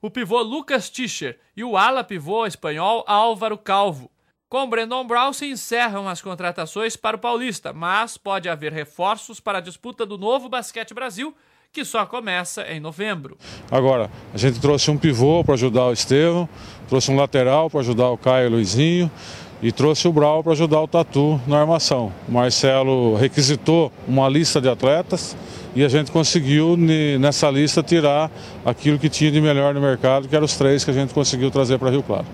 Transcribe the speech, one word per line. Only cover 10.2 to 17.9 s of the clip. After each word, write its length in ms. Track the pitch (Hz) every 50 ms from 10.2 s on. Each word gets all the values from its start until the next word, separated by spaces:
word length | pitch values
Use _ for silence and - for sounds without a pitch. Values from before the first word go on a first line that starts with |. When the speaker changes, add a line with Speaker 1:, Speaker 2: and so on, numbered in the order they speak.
| 190 214 254 277 247 254
Speaker 1:
Basquete 460 | 247 247 226 - - 226 226 - 220
Brasil, 400 | 233 262 254 185 190 262 311 294 _ _ _ _ _ _ _
que 140 | _ 302 269
só 180 | - - 226 202
começa 600 | - - 247 233 208 180 180 180 175 - - -
em 160 | - 160 160
novembro. 580 | 147 160 147 156 202 220 202 165 139 - - _ - - - - - -
Speaker 2:
Agora, 400 | 123 131 127 135 131 123 110 101 - - - - -
a 40 | 104
gente 200 | 120 139 120 117
trouxe 300 | 143 143 147 135 - -
um 80 | 151
pivô 460 | 143 - 160 135 113 127 143 160 175 160
para 100 | - 143
ajudar 320 | 120 120 113 110 127 127
o 60 | 127
Estevão, 580 | 120 107 - - 127 143 156 170 170 175 175 156 - - - - - - -
trouxe 240 | - 131 131 - -
um 40 | 135
lateral 540 | 139 143 135 - 139 127 123 135 151 160 160
para 120 | - 147
ajudar 280 | 127 117